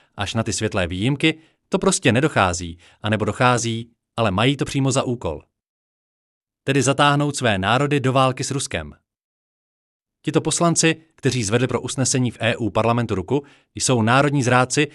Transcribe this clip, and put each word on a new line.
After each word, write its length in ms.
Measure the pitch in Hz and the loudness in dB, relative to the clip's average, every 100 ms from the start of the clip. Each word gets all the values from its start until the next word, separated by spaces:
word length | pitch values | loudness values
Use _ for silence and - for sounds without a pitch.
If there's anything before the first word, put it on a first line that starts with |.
| _ - | _ -10
až 180 | 101 | -4
na 80 | 110 | -4
ty 100 | 110 | -4
světlé 340 | 98 107 107 87 | -4 -2 -2 -2
výjimky, 520 | 87 110 143 165 160 _ _ _ | -2 -2 0 0 -2 _ _ _
to 100 | 190 | -2
prostě 340 | 226 226 - | 0 2 2
nedochází, 640 | 113 151 120 95 87 87 85 - _ | 2 2 2 2 0 -8 -14 -20 _
anebo 220 | 107 107 | -4 -2
dochází, 680 | 104 101 127 123 117 113 117 _ _ - | -2 0 2 2 -2 -6 -10 _ _ -2
ale 140 | 113 | 0
mají 260 | 107 131 139 | 2 0 0
to 80 | |
přímo 260 | - 143 135 | -2 0 0
za 120 | 131 | 0
úkol. 400 | 135 120 - 76 - _ _ _ _ _ _ _ _ _ _ _ | -2 -4 -6 -8 -12 _ _ _ _ _ _ _ _ _ _ _
Tedy 180 | - 135 | -2 2
zatáhnout 540 | 147 180 147 143 147 143 | 2 4 4 4 0 0
své 220 | 123 98 | 0 0
národy 420 | 95 120 143 147 | 2 0 2 0
do 120 | 127 | 0
války 320 | 127 131 127 | 2 2 0
s 60 | 135 | -6
Ruskem. 440 | 139 - 92 76 - _ _ _ _ _ _ _ _ _ _ _ _ | -6 -6 -8 -8 -16 _ _ _ _ _ _ _ _ _ _ _ _
Tito 160 | - 151 | -2 -2
poslanci, 560 | - - 170 160 165 160 _ | 0 0 0 2 2 0 _
kteří 300 | _ 135 127 | _ -2 0
zvedli 220 | 98 120 127 | 0 0 0
pro 140 | 120 | -2
usnesení 500 | 123 - 127 131 123 | -4 -4 -2 0 -2
v 60 | - | -2
E 160 | 113 117 | -4 -2
U 140 | 110 | -2
parlamentu 440 | 107 110 117 113 | 0 0 0 0
ruku, 280 | 98 87 135 143 _ _ | -4 -2 -4 -4 _ _
jsou 280 | - - 127 | -6 0 2
národní 400 | 110 127 147 143 | 4 4 2 2
zrádci, 460 | 123 123 127 - 147 | 2 2 2 0 -2